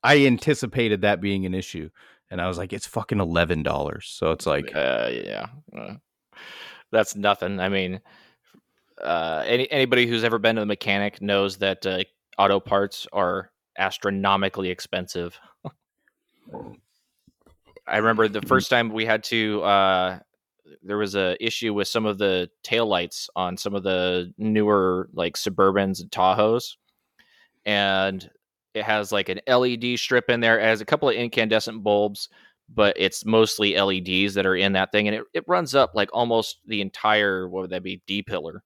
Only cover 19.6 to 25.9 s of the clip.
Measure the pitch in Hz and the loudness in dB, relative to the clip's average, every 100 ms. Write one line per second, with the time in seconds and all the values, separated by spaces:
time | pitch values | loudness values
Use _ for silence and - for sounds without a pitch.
19.6 | 95 98 95 92 92 92 _ _ _ _ | 4 4 4 4 0 -4 _ _ _ _
20.6 | _ 73 92 104 104 98 92 90 113 - | _ -20 -8 -4 -2 0 -2 -2 -4 -4
21.6 | 113 104 98 117 110 98 101 92 87 _ | -4 -2 -2 -2 -2 0 0 0 -4 _
22.6 | - 117 113 92 87 - - - 90 92 | -4 -2 0 -2 -2 -10 -10 -6 -6 -4
23.6 | 104 101 95 92 90 90 90 - 107 107 | -6 -4 -2 -2 0 -2 -6 -6 -2 0
24.6 | 104 104 92 90 92 - 87 - - 92 | 2 4 2 0 -4 -4 -4 -4 -6 2
25.6 | 98 98 98 | 2 4 0